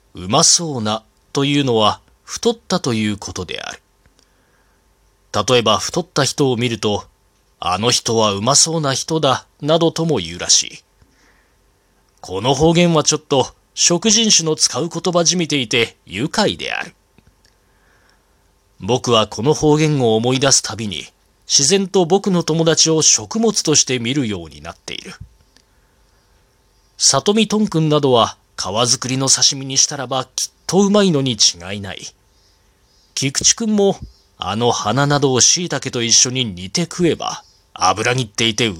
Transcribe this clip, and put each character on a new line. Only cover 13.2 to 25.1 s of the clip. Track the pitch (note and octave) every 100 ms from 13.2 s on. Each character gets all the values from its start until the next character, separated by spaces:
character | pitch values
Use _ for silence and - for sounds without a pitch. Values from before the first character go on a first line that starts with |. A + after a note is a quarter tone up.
と | - C#3 - - _
食 | - - F3 A3+
人 | A3 A3
種 | - D#3+
の | D#3
使 | - B2
う | E3
言 | E3 F3+
葉 | F3
じ | D3+ F3+
み | D3
て | D3
い | A2+
て | B2 A2+ - -
愉 | F#2 D3
快 | - F#3 D#2+
で | C2
あ | A1
る。 | - - _ _ _ _ _ _ _ _ _ _ _ _ _ _ _ _ _ -
僕 | F#2 B2 B2
は | A2+ G#2
こ | -
の | B2+ D3
方 | D3+ D3+
言 | D#3 D3
を | A#2 A2
思 | B2 C3
い |
出 | C3+
す | -
た | - G2+
び | G#2+
に、 | D#2 - _ _ _ -
自 | - C#3
然 | G3 F#3+
と | G3 D#3+
僕 | G3 G3+
の | F3
友 | E3 D#3+ E3
達 | D#3 E3
を | D#3+
食 | - - G#2+ A3+
物 | A3+ G#3
と | - D3
し | -
て | B2+
見 | A#2
る | D3 A#2
よ | F#2+ D#2+
う |
に | D2
な | E2
っ | -
て | -
い | -
る。 | -